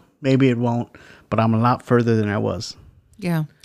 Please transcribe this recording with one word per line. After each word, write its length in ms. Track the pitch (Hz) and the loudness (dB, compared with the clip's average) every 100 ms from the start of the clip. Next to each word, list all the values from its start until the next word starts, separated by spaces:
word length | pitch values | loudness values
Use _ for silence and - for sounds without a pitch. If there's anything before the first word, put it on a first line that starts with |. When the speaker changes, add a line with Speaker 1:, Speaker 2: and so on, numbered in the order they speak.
| - _ | -18 _
Speaker 1:
maybe 280 | 139 135 131 | 0 2 2
it 100 | 120 | 2
won't, 300 | 120 120 - - - - _ | -2 -4 -6 -12 -20 -20 _
but 80 | 107 | 0
I'm 140 | 113 | 2
a 40 | 110 | 2
lot 240 | 120 120 | 2 0
further 320 | - 120 117 113 | 0 2 2 0
than 120 | 104 | 0
I 100 | 104 | -2
was. 380 | 107 90 - - - _ _ - | -4 -6 -10 -16 -20 _ _ -12
Speaker 2:
Yeah. 260 | 180 165 151 _ | -6 -4 -6 _